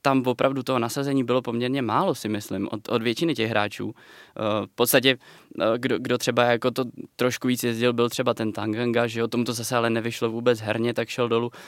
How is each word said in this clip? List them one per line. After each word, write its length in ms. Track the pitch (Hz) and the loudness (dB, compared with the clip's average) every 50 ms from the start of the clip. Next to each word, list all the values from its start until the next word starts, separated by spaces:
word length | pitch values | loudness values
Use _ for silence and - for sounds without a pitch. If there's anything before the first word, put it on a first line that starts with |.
tam 220 | - 143 135 135 123 | 0 2 2 2 2
opravdu 380 | 127 120 - 147 135 139 135 123 | 0 0 2 0 0 0 0 -2
toho 160 | - 131 120 | -2 0 0
nasazení 440 | 117 120 - 143 139 143 139 135 127 | 0 -2 -2 -4 -2 0 0 0 2
bylo 180 | 117 123 127 | 2 0 0
poměrně 400 | 123 123 113 117 123 123 135 139 | 0 -2 -4 -2 -2 -2 -2 -2
málo, 340 | 123 107 107 139 185 190 139 | -2 0 0 0 0 0 -2
si 140 | - - 107 | -2 -4 -4
myslím, 380 | 107 104 - - 101 98 98 - | -4 -4 -4 -6 -6 -4 -4 -4
od, 180 | - 107 - - | -6 -8 -6 -2
od 140 | 120 117 113 | -2 0 0
většiny 320 | 120 113 - 170 165 139 | 0 0 0 0 -2 0
těch 140 | 110 113 110 | 0 0 0
hráčů. 440 | 117 107 104 104 - - 104 107 - | 2 0 0 0 -4 -6 -8 -8 -8
Eh, 680 | - - - - - - - - - 110 107 107 107 101 | -10 -18 -20 -20 -20 -20 -18 -10 -6 -4 -2 -2 -2 -4
v 100 | - _ | -4 _
podstatě, 420 | - 120 - - 131 120 135 127 - - - - - - _ - - | 0 2 4 4 4 6 4 2 2 -4 -20 -20 -20 -20 _ -4 0
eh, 40 | 85 110 113 123 | 2 2 2 2
kdo, 220 | 120 131 120 90 | 0 0 -2 -2
kdo 180 | 127 120 123 120 | 0 0 -2 0
třeba 260 | - 127 120 120 120 | 0 0 2 4 4
jako 280 | 120 120 113 - 127 | 4 4 2 2 0
to 120 | 117 - 127 117 - - - - _ | 0 0 -4 -4 -6 -14 -18 -14 _
trošku 320 | - 123 127 120 - - 127 | 0 0 0 0 0 0 0
víc 160 | 123 120 - | 0 0 0
jezdil, 300 | 120 113 113 120 123 120 | -2 0 2 2 2 4
byl 160 | 117 120 120 | 4 2 2
třeba 240 | - - 127 120 117 | 2 0 0 0 0
ten 180 | - 113 110 | 0 0 -4
Tanganga, 560 | - 110 104 110 107 113 123 120 117 117 120 117 | -4 -4 -4 -4 -2 -2 0 0 2 2 2 0
že 120 | 110 113 | 0 -2
jo? 80 | 117 113 | -2 0
Tomu 160 | 117 120 120 | 0 0 0
to 100 | 123 120 | 0 -2
zase 220 | 117 113 - 127 | -4 -4 -2 0
ale 140 | 120 117 117 | 2 2 2
nevyšlo 400 | 113 113 110 117 117 - 117 113 | 0 0 -2 -4 -4 -2 -2 -2
vůbec 300 | 110 117 120 123 120 107 | -2 0 2 2 2 2
herně, 340 | 110 104 110 113 117 120 117 | 0 -2 -2 0 0 -2 0
tak 160 | - 117 - | -2 -4 -4
šel 200 | - - 123 117 | -2 -2 0 2
dolů. 220 | 117 117 120 123 - - - | 2 0 0 -2 -8 -12 -20